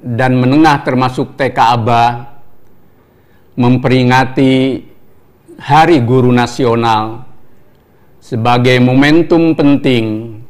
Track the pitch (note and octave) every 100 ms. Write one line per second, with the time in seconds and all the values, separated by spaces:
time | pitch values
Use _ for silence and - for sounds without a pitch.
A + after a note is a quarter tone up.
0 | B2+ A#2 C3 B2+ B2 C#3+ D#3+ C#3+ - B2+
1 | B2+ B2+ C#3 - C3 B2+ A#2 A#2+ A2 A#2
2 | A#2 A#2+ B2 - - - - - _ _
3 | _ _ _ _ - - B2 B2+ C3 C3
4 | B2 B2+ C3 C3 C3+ C3 C3 A#2+ - -
5 | - - _ _ - - - D3 E3+ D#3+
6 | A#2 C3 B2 A#2+ A#2+ - B2 A#2 A#2 A2
7 | G#2+ A#2 - - - - _ _ _ _
8 | - - - A#2 A#2 C#3+ B2+ B2+ B2 C3
9 | C#3+ D#3+ E3+ E3+ E3 D#3 C#3+ C#3+ C#3+ B2
10 | A2 G#2+ A#2 A2